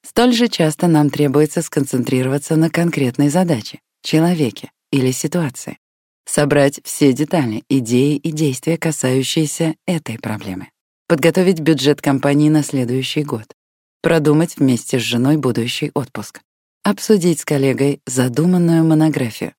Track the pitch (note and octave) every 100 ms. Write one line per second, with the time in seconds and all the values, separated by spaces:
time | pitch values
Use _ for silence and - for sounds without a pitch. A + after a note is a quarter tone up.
0 | - - B3 A#3 A#3+ - D#3+ - F3 D#3
1 | D3 - D3 C#3+ D3+ - D#3 - C#3 B2+
2 | A#2+ B2+ C3 C#3+ - D#3+ E3 E3+ E3+ D#3
3 | C3 A#2+ C#3+ D#3+ F3+ B2 - - _ _
4 | - D#3 E3 F3 B2+ G2+ - _ _ C#3
5 | B2+ B2+ D#3 F3 D#3 - - - _ _
6 | _ _ - - D3 C#3+ C#3 - - -
7 | C#3+ B2+ D3+ F3 B2 A2 _ C3+ A2+ B2
8 | C#3+ D3+ E3 D3+ D#3 C3 - E3 E3 -
9 | C3 C3 B2+ - D3+ - D#3+ - - E3+
10 | - A2 A2 G#2+ G2 F#2 - _ _ _
11 | _ D#3+ E3 E3+ F3+ E3 D3+ D3 C#3 C#3+
12 | - C3+ D3 C#3+ D3+ D#3 C#3+ C#3 A#2+ C3
13 | C3 D3+ C#3+ B2 A2 _ _ _ _ _
14 | E3 E3 D3+ D3+ E3+ - C#3 A#2+ - C3
15 | A2+ A#2 C3 D3+ C3 A#2+ A#2+ - D3+ -
16 | B2 - G#2+ - _ _ _ _ G3 D#3
17 | - G#3 F3 D3+ - C#3+ C3+ A#2+ C#3 C#3+
18 | - B2+ B2+ A#2+ E3+ F3+ E3+ E3 D#3+ D#3
19 | D#3 D3 B2 - -